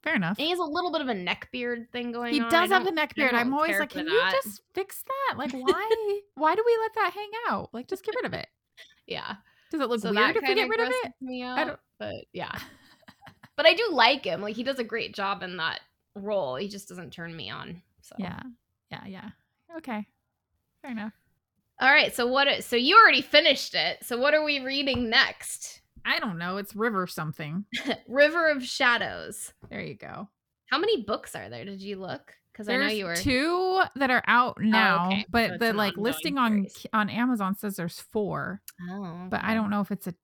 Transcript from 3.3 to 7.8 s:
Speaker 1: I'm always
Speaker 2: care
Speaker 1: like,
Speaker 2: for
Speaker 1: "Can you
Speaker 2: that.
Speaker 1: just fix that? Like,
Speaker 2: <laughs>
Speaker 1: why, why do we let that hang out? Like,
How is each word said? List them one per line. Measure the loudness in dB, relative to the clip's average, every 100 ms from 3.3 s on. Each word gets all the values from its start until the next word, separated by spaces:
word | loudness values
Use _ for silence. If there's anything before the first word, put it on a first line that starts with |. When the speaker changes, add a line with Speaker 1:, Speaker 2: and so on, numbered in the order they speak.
| 2
Speaker 1:
I'm | 2
always | 0 0
Speaker 2:
care | 0
Speaker 1:
like, | -2
Speaker 2:
for | -4
Speaker 1:
"Can | 0
you | 2
Speaker 2:
that. | 4
Speaker 1:
just | 0 -2 -12 _
fix | -8 -8 -8
that? | -8 -4 -2 -2
Like, | -4
Speaker 2:
<laughs> |
Speaker 1:
why, | -4 0 0 2 0 0 -4 -6
why | 0 2
do | 4
we | 4 2
let | 2
that | 0 -2
hang | -2 -10 -6 -4
out? | -4 -4
Like, | -12